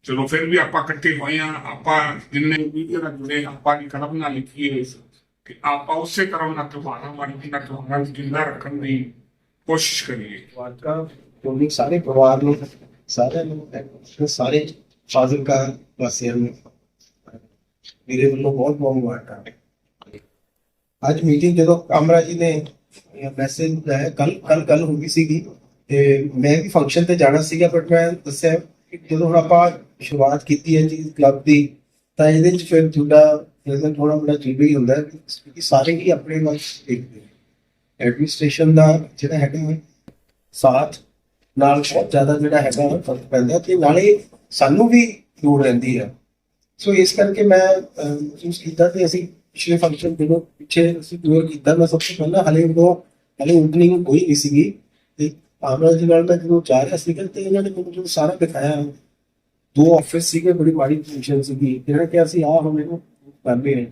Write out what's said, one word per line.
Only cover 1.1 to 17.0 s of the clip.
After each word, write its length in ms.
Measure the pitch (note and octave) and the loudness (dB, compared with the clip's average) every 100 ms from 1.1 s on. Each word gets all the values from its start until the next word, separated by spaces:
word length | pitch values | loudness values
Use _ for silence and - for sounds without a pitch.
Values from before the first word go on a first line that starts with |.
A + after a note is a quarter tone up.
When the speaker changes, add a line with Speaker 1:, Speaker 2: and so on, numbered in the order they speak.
| C#3+ | -4
Speaker 1:
ਹੋਏ 200 | C#3+ D#3 | -6 -6
ਹਾਂ। 160 | D#3 | -6
ਆਪਾਂ 640 | D3 - - D#3 D#3 D3 C#3 - | -10 -14 -10 -2 -2 -2 -8 -8
ਜਿੰਨੇ 380 | C#3+ D#3 D#3 D3+ | -4 -2 -2 -4
ਮੀਡੀਆ 260 | D3+ E3 E3+ | -8 -8 -8
ਨਾਲ 180 | D#3+ C#3 | -8 -12
ਜੁੜੇ, 280 | C3+ D3 C#3+ | -8 -8 -8
ਆਪਾਂ 360 | - D3 D3 | -6 -4 -4
ਵੀ 80 | C#3+ | -6
ਕਲਮ 280 | C#3 C#3+ D#3+ | -12 -8 -8
ਨਾਲ 160 | D3 | -8
ਲਿਖੀਏ 520 | C3+ C3 C#3+ C#3+ C3 B2+ - _ _ _ _ - | -10 -12 -8 -6 -6 -8 -14 _ _ _ _ -20
ਕਿ 100 | A#2+ | -8
ਆਪਾਂ 320 | D3 C#3+ C#3+ D#3+ | -6 -6 -6 -8
ਉਸੇ 300 | E3 G3+ F#3+ | -6 -4 -4
ਤਰ੍ਹਾਂ 240 | E3+ D#3+ | -4 -6
ਉਹਨਾਂ 160 | D#3 C#3+ | -8 -12
ਤਿਉਹਾਰਾਂ 480 | C#3+ - - C#3+ | -12 -14 -14 -16
ਵੱਲ, 160 | C#3+ C#3 C3+ D3 | -14 -12 -12 -12
ਇਹਨਾਂ 140 | C#3+ | -12
ਤਿਉਹਾਰਾਂ 380 | C3 C3 B2+ C#3+ | -12 -16 -8 -6
ਨੂੰ 160 | C#3 | -6
ਜ਼ਿੰਦਾ 300 | C3+ C#3 D3 | -10 -8 -6
ਰੱਖਣ 300 | D3+ - C#3+ | -6 -10 -14
ਦੀ 400 | C#3+ C3+ C3 - _ _ _ _ _ - | -10 -4 -6 -6 _ _ _ _ _ -4
ਕੋਸ਼ਿਸ਼ 360 | D#3+ - - | -4 -2 -6
ਕਰੀਏ। 340 | - A#2 G#2 G2 | -10 -12 -14 -18
Speaker 2:
ਮੁਬਾਰਕਾਂ, 680 | _ B2+ B2 B2 D3+ D#3+ D#3+ - _ _ | _ -18 -16 -12 -8 -8 -8 -16 _ _
ਕਿਉਂਕਿ 280 | C3+ C3+ D3+ | -8 -2 -2
ਸਾਰੇ 300 | - C#3+ E3+ | -2 -2 -2
ਪਰਿਵਾਰ 440 | C3+ C3 C3 C3+ | 0 4 6 4
ਨੂੰ, 120 | C#3+ C#3+ C#3+ - _ _ - | 0 -2 -6 -18 _ _ -10
ਸਾਰਿਆਂ 380 | - B2 E3 D#3 | -2 -2 -2 -8
ਨੂੰ, 220 | D3+ - C3 - - _ - D3 | -10 -12 -16 -16 -20 _ -6 -6
ਸਾਰੇ 460 | - B2+ D3+ D3+ - _ _ _ | -4 -2 -2 -4 -14 _ _ _
ਫਾਜ਼ਿਲਕਾ 680 | C3+ B2+ C#3 C3+ C3+ C3+ - _ - | 0 0 -2 0 -2 -2 -10 _ -10
ਵਾਸੀਆਂ 360 | B2 - A#2+ A#2+ | -8 -6 -6 -4
ਨੂੰ 140 | A#2+ - _ _ _ _ | -4 -8 _ _ _ _